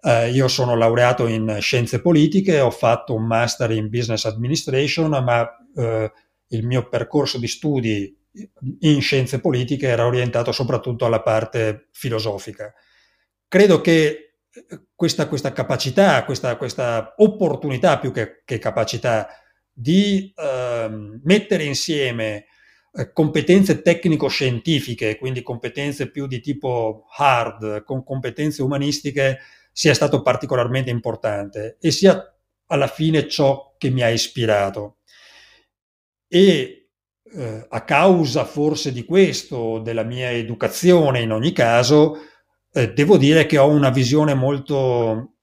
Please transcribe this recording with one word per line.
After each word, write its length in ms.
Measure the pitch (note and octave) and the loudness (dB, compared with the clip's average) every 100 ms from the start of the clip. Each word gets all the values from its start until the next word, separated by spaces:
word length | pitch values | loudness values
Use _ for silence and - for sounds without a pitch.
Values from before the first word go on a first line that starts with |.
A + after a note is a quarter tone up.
| - | 2
Eh, 260 | A#2 A#2 | 2 2
io 180 | B2+ B2+ | 0 0
sono 260 | - B2 A#2 | 0 0 2
laureato 520 | A2+ A#2 B2 B2 A#2 | 2 4 2 2 0
in 300 | A2+ A2 G#2 | -2 -4 -4
scienze 400 | - B2+ A#2 A#2+ | -2 -2 0 -2
politiche, 580 | - D#3+ D3+ F#3+ F#3+ D#3 | 2 4 4 2 2 2
ho 120 | B2+ | 2
fatto 420 | - A#2+ A#2+ - | 2 0 0 -2
un 120 | A2+ A2+ | -4 -2
master 460 | A2+ A#2+ - A#2 | 0 0 -2 -2
in 160 | A2 G#2+ | -2 -2
business 360 | A#2 A#2 A2 A#2 | -4 -4 -4 -4
administration, 840 | G#2+ A#2+ C#3 - C3 C#3+ - D#3+ | -4 -4 -4 -2 -2 0 0 -2
ma, 400 | C#3+ B2+ A#2+ A#2 - _ | 0 0 0 0 -8 _
eh, 380 | - A#2 A2+ A2 _ _ _ _ | -6 -4 -2 -4 _ _ _ _
il 180 | A2+ A#2 | -6 -2
mio 240 | B2+ A2+ | -2 -2
percorso 480 | - - D3 C3 B2+ | -6 -2 -2 -2 -4
di 100 | A2+ | -8
studi 680 | - D#3 C#3 A2+ G#2+ G2 _ _ - - _ C3 - | -6 -4 -2 -2 -4 -6 _ _ -20 -20 _ -12 -2
in 220 | D#3 D3 | 2 2
scienze 380 | C#3+ C#3 B2+ C3+ | 2 -2 -2 -2
politiche 480 | F3 B2+ B2 C#3 C3+ | -2 -2 -2 -2 0
era 180 | A#2 A#2+ | 0 0
orientato 460 | B2 B2 A#2 A#2+ | 0 -2 -2 -2
soprattutto 540 | B2+ B2 B2 - A#2 A#2+ | -4 -2 -4 -4 -4 0
alla 160 | A2+ | 0
parte 680 | A#2+ A2 A2 B2 A2 G#2+ _ | 0 0 -2 -4 -4 -4 _
filosofica. 800 | - C3+ A2+ G#2+ G2+ - G2+ G#2 _ _ _ _ _ _ _ _ | -12 -6 -4 -4 -8 -12 -16 -16 _ _ _ _ _ _ _ _
Credo 320 | F#3 G3+ E3 | 4 6 6
che 600 | F#3 E3 D3+ D#3 - _ _ - _ - _ | 4 4 2 -2 -14 _ _ -20 _ -20 _
questa, 340 | _ E3 - D#3 | _ -4 -2 -4
questa 240 | C#3 C#3 | -4 -6
capacità, 720 | - A#2+ C3 C3+ B2+ G3 C3+ - | -6 -4 -4 -2 2 4 2 0
questa, 320 | B2+ B2+ A#2 | -6 -6 -6
questa 560 | B2+ - B2 A2+ A2 - | -8 -6 -4 -4 -6 2
opportunità 840 | G#3+ G3 F3 C3 D3 B2+ F#3 C#3 | 2 2 -2 -2 -6 -2 0 0
più 140 | C3 | -2
che, 300 | - G#2+ - | -6 -8 -10
che 160 | - A2+ | -10 -6
capacità 680 | B2 A2+ A2 A#2 B2+ A2 G2+ - _ _ _ | -4 -4 -4 -4 -2 -2 -4 -14 _ _ _
di, 640 | - A#2+ F#3 G3+ G3 G3 - | -10 0 2 4 0 -4 -10
ehm, 840 | D3+ B2+ B2 A#2+ A2 G#2+ G#2 A2 | -6 -4 -4 -4 -6 -8 -14 -10
mettere 400 | C#3 G#3 G#3 F#3 | 2 2 2 -2
insieme, 840 | D3+ C3+ - D3+ C3+ A#2 A2 G#2 _ _ _ _ _ | -2 -6 -4 -2 -2 -2 -6 -6 _ _ _ _ _
eh, 200 | - B2+ | -10 -8
competenze 680 | - D#3 D#3 D3 F#3 G3 D3+ | 0 0 0 4 4 6 2
tecnico-scientifiche, 1400 | - E3+ F3+ D3+ C#3+ - C3+ A#2+ - D3+ A2+ A#2 A2 A2 | 2 2 2 0 0 -2 -2 -2 -2 -2 -2 -4 -4 -4
quindi 240 | C3 B2+ | -6 -8
competenze 680 | A#2+ A#2 A#2+ B2+ C#3+ C#3+ B2 | -8 -10 -8 -8 -8 -6 -8
più 160 | D3 C#3 | -8 -8
di 140 | B2+ | -8
tipo 640 | C#3+ C#3 C3+ B2 A2 A2 _ - | -8 -6 -4 -2 -4 -6 _ -2
hard, 680 | C#3+ B2 A#2 G#2+ G#2+ G#2+ - | 2 2 -2 -6 -8 -8 -8
con 180 | C3 | -10
competenze 580 | C3 C3+ B2+ A#2 D3+ D3 | -8 -8 -8 -6 -6 -4
umanistiche, 760 | C3 C#3 C#3 C#3+ C#3+ C#3+ C3+ C3 - _ _ | -4 -2 -2 -4 -6 -2 -2 -2 -12 _ _
sia 200 | - D#3+ | -2 0
stato 280 | C3 D3 C3+ | 2 2 0
particolarmente 720 | - D#3 C3+ B2+ A#2+ C3 B2 | 0 -2 -2 -2 0 -2 -4
importante 840 | A#2+ A#2+ A2 A2+ G#2 G2+ G#2+ G#2+ - | -4 -4 -6 -6 -6 -8 -10 -12 -4
e 100 | E3 | -2
sia 320 | - F#3+ F#3+ - _ _ _ _ | 4 4 4 -2 _ _ _ _
alla 200 | D#3 C#3 | -2 -2
fine 400 | - D#3+ D#3 C#3+ | -2 0 0 -2
ciò 480 | - C#3 C3+ - _ | 0 0 0 -6 _
che 120 | C#3 | -4
mi 120 | B2+ | 0
ha 60 | A#2 | 0
ispirato. 880 | A#2 - - A2+ G#2 G2 G2+ G#2 _ _ _ - - _ _ _ _ _ _ _ _ _ | 0 -4 -4 0 2 0 -4 -12 _ _ _ -20 -20 _ _ _ _ _ _ _ _ _
E, 640 | F3 G3 D#3 B2+ - _ _ _ _ _ G3 | 4 6 4 -2 -12 _ _ _ _ _ -12
eh, 300 | A#2+ A2 A#2 | -10 -10 -10
a 160 | A#2 | -12
causa 600 | - D3 F#3 F3+ D3 C3+ B2 | -2 2 4 4 2 -2 -4
forse 460 | D3 D3+ D3+ D3 | -2 -2 -2 -6
di 100 | B2 | -8
questo, 760 | A2+ F3+ F#3 C3+ - B2+ A2+ A2+ | -2 2 2 2 -8 -6 -6 -6
della 240 | A2 A2+ | -6 -6
mia 280 | A2 B2 B2 | -6 -6 -4
educazione 880 | A#2+ A#2 A#2 A2+ - F3 F3+ D3 B2+ | -4 -6 -4 -4 0 4 6 6 2
in 100 | A2+ | 0
ogni 200 | A2 C3+ | 0 -2
caso, 640 | - A#2 A#2 A#2+ D3+ D#3 D3+ - _ _ _ _ | 2 4 4 6 6 6 2 -16 _ _ _ _
eh, 220 | D3+ A#2 | -2 -2
devo 240 | - D3 G3+ | 2 6 6
dire 280 | C#3 D#3+ D3+ | 8 6 4
che 120 | D3+ | 6
ho 100 | C#3 | 6
una 220 | D3+ C#3 | 6 4
visione 440 | B2 B2 D3 D3+ C3+ | 2 2 2 2 0
molto 1000 | C3 C#3+ C#3 C#3+ C3 A#2+ A#2 A2 B2 _ | 0 -2 -2 -2 0 0 0 -2 -8 _